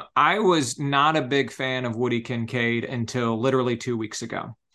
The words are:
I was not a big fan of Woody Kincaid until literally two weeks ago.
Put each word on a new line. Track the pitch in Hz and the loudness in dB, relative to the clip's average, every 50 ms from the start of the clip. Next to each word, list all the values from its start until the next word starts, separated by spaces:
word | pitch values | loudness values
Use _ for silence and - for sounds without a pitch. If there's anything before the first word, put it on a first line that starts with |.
| - - - | -4 -2 2
I | 131 147 160 185 214 | 4 4 4 4 4
was | 226 185 175 156 131 117 - - | 4 4 4 4 2 0 -4 -4
not | 139 139 139 139 147 156 160 | -2 0 2 4 4 4 4
a | 156 | 2
big | 139 123 139 139 127 110 | 0 2 2 0 0 0
fan | - - 135 131 131 127 127 | -2 -6 -4 -4 -2 -2 -2
of | 117 110 | -4 -2
Woody | 117 123 120 120 117 | -2 0 0 0 -2
Kincaid | 117 - 123 117 113 113 127 123 117 117 117 117 113 | -2 -4 -4 -4 -4 -2 -2 0 0 0 0 -2 -2
until | - 127 120 113 - - 123 120 117 113 110 | -4 -4 -4 -4 -2 -2 -2 0 0 0 0
literally | 120 135 131 131 120 127 120 113 | 2 2 2 2 2 0 -2 -2
two | - 127 120 | -4 -4 -4
weeks | 110 110 107 - - | -4 -4 -6 -8 -10
ago. | 117 113 104 - - - 110 _ _ _ | -8 -8 -8 -8 -8 -10 -12 _ _ _